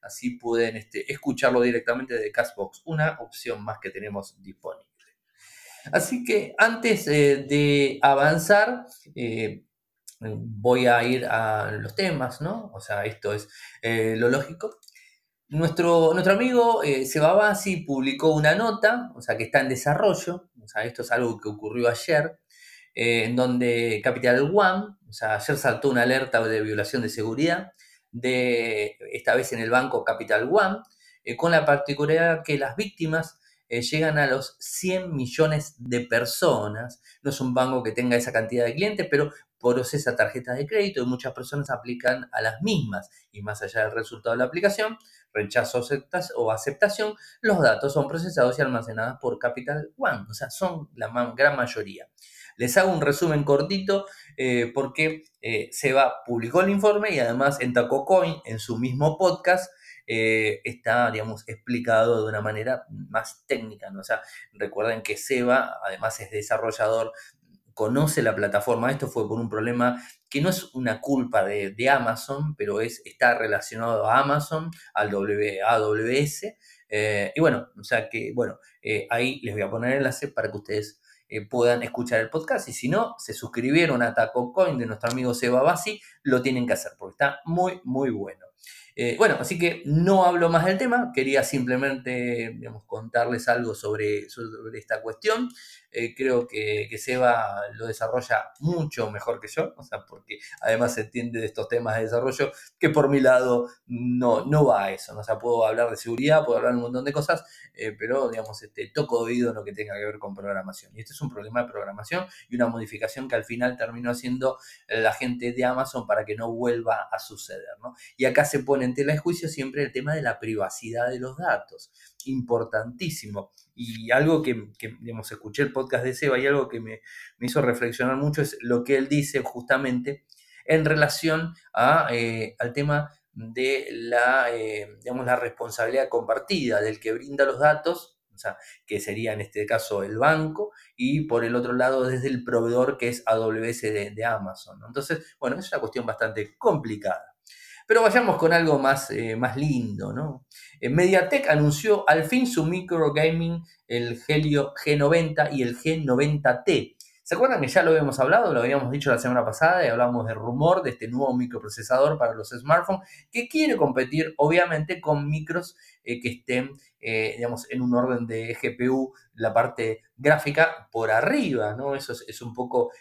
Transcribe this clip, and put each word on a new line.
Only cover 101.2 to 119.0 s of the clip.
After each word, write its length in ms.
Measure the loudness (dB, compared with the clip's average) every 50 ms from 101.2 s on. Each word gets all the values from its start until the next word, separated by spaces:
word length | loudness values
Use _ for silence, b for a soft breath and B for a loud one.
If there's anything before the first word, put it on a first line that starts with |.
| -8 -6 -6 -6
de 60 | -6
estos 200 | -6 -6 -6 -6
temas 300 | -2 -2 -2 -2 -2 -2
de 60 | -2 -2
desarrollo, 480 | 0 -2 0 0 -2 -2 -2 -4 -4 B B B B B _
que 100 | 2 4
por 200 | 4 4 4 4
mi 100 | 4 4
lado 500 | 6 6 6 6 4 4 2 0 0 B B B _
no, 580 | -10 -8 -4 -2 0 0 2 4 4 2 2 2
no 200 | 2 4 6 6
va 200 | 6 6 4 2
a 60 | -2
eso, 220 | -4 -6 -10 -14 -12
¿no? 60 | -12
O 40 | -4
sea, 140 | -4 -4
puedo 280 | -2 0 0 2 4 4
hablar 240 | 2 2 2 0 0
de 80 | -2
seguridad, 480 | -6 -6 -6 -4 0 4 6 6 6 6
puedo 120 | 4 0
hablar 160 | 2 2 2 0
de 40 |
un 60 | 0 -2
montón 200 | -2 -4 -4 -4
de 80 | -2
cosas, 320 | -2 -2 0 0 -2 -2 B B B B B B B
eh, 200 | -8 -8 -8 -8
pero, 320 | -6 -4 -2 -2 0 0 -2
digamos, 320 | -4 -6 -8 -10 -12 -16 -18
este, 280 | -18 _ -14 -14 -8 _
toco 260 | -4 -2 0 0 -2
oído 300 | 0 0 0 0 0 0
en 60 | -2
lo 100 | -4 -10
que 80 | -12 -10
tenga 220 | -10 -10 -10 -8
que 100 | -8 -8
ver 140 | -8 -8 -8
con 140 | -12 -12 -12
programación. 640 | -10 -8 -6 -6 -6 -8 -10 -14 -16 -20 _ _
Y 60 | -18
este 100 | -18 -18
es 100 | -12 -10
un 80 | -10 -8
problema 340 | -8 -10 -14 -6 -4 -4 -4
de 80 | -4
programación 540 | -6 -10 -10 -10 -12 -14 -10 -8 -8 -8 -8 -8 B B B B
y 60 | -2
una 120 | 0 0
modificación 600 | 0 0 -6 -8 -10 -8 -8 -8 -6 -6 -8 -6
que 80 | -2 -2
al 80 | -4 -2
final 320 | -4 -6 -2 -2 -2 -2
terminó 360 | -4 -6 -8 -6 -6 -4 -4
haciendo 480 | -4 -4 -4 -6 -4 0 0 -2 -2 B B B B B B
la 260 | B -2 2 2 2 0
gente 380 | 0 -4 -4 -4 -4 -4 -6
de 140 | -2 0 0
Amazon 420 | 0 0 0 -4 -4 -6 -10 -2
para 160 | -2 -2 -2 0
que 120 | -4 -6
no 180 | -6 -6 -6 -6
vuelva 560 | -2 -2 -2 -2 -2 0 -2 -2 -2 -4 -8
a 80 | -8 -10
suceder, 580 | -10 -12 -18 -18 -16 -16 -16 -16 -16 -16 -18 _
¿no? 140 | -18 -18 B B B B B
Y 100 | B 0
acá 200 | 2 4 4 2
se 140 | 4 0 -4
pone 220 | 0 0 0 2 2
en 80 | -2 0
tela 180 | 0